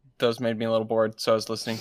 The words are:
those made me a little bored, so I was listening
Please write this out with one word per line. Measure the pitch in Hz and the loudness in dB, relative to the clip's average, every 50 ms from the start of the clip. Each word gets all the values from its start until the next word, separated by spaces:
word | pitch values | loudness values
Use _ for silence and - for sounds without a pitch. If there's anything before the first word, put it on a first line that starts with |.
| _ - _ - | _ -20 _ 0
those | 127 120 117 123 | 0 0 0 0
made | 123 117 113 107 | -2 -2 -2 -2
me | 117 | 0
a | 113 | 0
little | 113 110 110 | 0 0 0
bored, | 107 113 113 110 107 110 - | 2 2 2 2 2 0 -2
so | - 120 | 2 2
I | 113 | 2
was | 110 104 - | 2 2 -4
listening | 113 104 - 117 113 110 | -6 -6 -4 -6 -6 -6